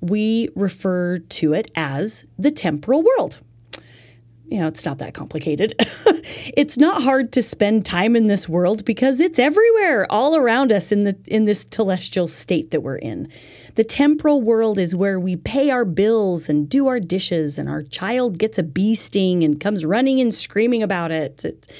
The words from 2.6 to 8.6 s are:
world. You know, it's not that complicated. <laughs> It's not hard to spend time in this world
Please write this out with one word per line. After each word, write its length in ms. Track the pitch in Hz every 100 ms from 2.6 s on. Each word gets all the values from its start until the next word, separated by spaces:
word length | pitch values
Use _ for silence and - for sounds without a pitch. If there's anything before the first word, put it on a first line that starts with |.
| 180 147 147 277
world. 380 | 330 508 180 - - _ _ - - - - - _ _ -
You 100 | 214
know, 80 | 156
it's 160 | 156
not 140 | 165 139
that 160 | -
complicated. 600 | - - 156 - 147 214 -
<laughs> 60 | 226 - - 330 - - - -
It's 220 | 294 -
not 260 | 302 392
hard 300 | 254 269 247
to 100 | -
spend 420 | 226 - 208 220 -
time 300 | 175 208 233
in 120 | 220
this 200 | 202 -
world 380 | 170